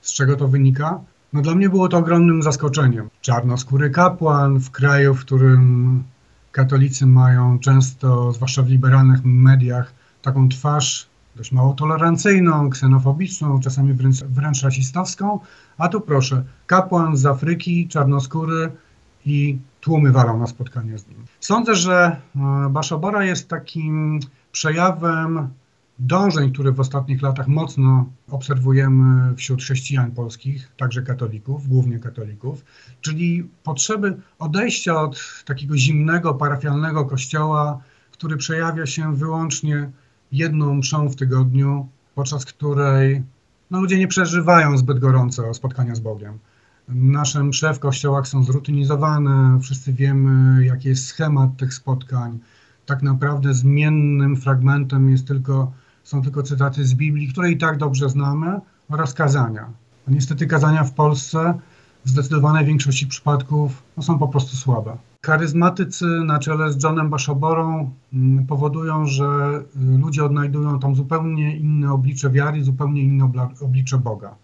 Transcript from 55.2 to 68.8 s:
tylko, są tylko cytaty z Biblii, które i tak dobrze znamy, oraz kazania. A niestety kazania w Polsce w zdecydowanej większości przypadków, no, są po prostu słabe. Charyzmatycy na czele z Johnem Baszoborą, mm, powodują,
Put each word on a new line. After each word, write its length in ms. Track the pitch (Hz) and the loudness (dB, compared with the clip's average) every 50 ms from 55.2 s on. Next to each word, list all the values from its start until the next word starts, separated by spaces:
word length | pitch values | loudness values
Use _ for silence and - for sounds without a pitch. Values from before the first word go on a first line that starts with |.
| 131 | 0
tylko, 460 | - 143 135 131 135 135 135 131 131 131 - _ _ _ _ _ | -2 -4 -4 -2 -2 0 0 -2 -2 -6 -12 _ _ _ _ _
są 180 | - - 139 131 | -6 -4 -4 -4
tylko 200 | 139 135 143 135 | -2 -4 -6 -6
cytaty 420 | 135 143 131 139 143 135 143 143 | -4 -2 -2 -2 -2 -2 -2 0
z 100 | 127 127 | 0 2
Biblii, 340 | 123 151 151 147 147 147 135 | 2 0 0 0 -2 -4 -6
które 220 | 127 180 180 175 | -4 -2 0 0
i 80 | 170 135 | 0 0
tak 200 | 165 160 156 143 | 0 -2 -2 0
dobrze 300 | 151 147 131 131 143 135 | -2 -2 -2 0 -2 0
znamy, 520 | 131 143 143 139 143 151 160 165 196 202 - _ _ _ _ _ | 0 0 -2 0 -2 -2 -2 -4 -4 -6 -8 _ _ _ _ _
oraz 260 | 147 151 160 131 - | -4 -4 -4 -4 -2
kazania. 540 | - 160 139 135 143 123 113 110 107 113 117 117 - _ _ _ _ _ 135 | 0 0 2 2 2 0 -2 -4 -8 -12 -16 -20 -20 _ _ _ _ _ 0
A 20 | |
niestety 360 | 135 147 - - 156 131 165 | 0 0 0 -2 -2 -4 -2
kazania 380 | 135 160 151 139 151 156 160 147 | 0 2 2 4 4 2 2 0
w 80 | 131 - | -2 0
Polsce 600 | - 151 151 147 139 - - - 160 160 170 170 170 - _ _ _ _ _ _ _ _ | 0 0 2 2 -2 -6 -6 -4 -2 -2 -2 -2 -4 -8 _ _ _ _ _ _ _ _
w 60 | 127 | 0
zdecydowanej 560 | 131 143 143 131 156 151 139 151 156 160 151 | 0 0 0 0 0 2 2 2 2 2 2
większości 400 | 143 151 139 - 139 131 - 139 | 2 0 0 0 0 -2 -2 -4
przypadków, 760 | 131 - - _ 147 147 135 131 - 147 147 147 139 131 - _ _ _ | -6 -8 -6 _ -2 -2 -2 -2 -2 -2 -2 -2 -2 -6 -10 _ _ _
no, 60 | - 147 | -8 -2
są 160 | - 170 139 | -2 0 0
po 100 | 151 135 | 0 0
prostu 280 | 135 139 131 - - | 0 -2 -2 -2 -6
słabe. 400 | - - 131 123 113 107 110 117 120 _ _ _ _ - | -6 -2 -2 -2 -2 -2 -8 -12 -16 _ _ _ _ -4
Charyzmatycy 800 | - 156 156 165 156 143 170 170 180 180 185 190 - - - 180 | -2 0 0 0 0 0 2 0 0 0 -2 -6 -6 -6 -6 -4
na 320 | 170 170 170 165 156 151 147 | -4 -2 -2 -2 -2 -2 -2
czele 340 | - 143 156 151 156 156 143 | -2 -2 -2 -2 -2 -2 -2
z 100 | 135 151 | -2 -2
Johnem 280 | 160 156 165 151 151 | -2 0 0 -2 -2
Baszoborą, 800 | 151 143 - - 139 139 147 160 165 160 165 165 160 160 147 131 131 - _ _ 131 | -2 -4 -4 -4 -4 -2 -2 0 0 0 -2 -2 -4 -4 -6 -8 -10 -14 _ _ -4
mm, 340 | 131 131 131 135 135 131 | 0 2 2 2 2 0
powodują, 600 | 131 147 135 143 151 139 160 | -2 -2 -2 -2 -2 -2 -4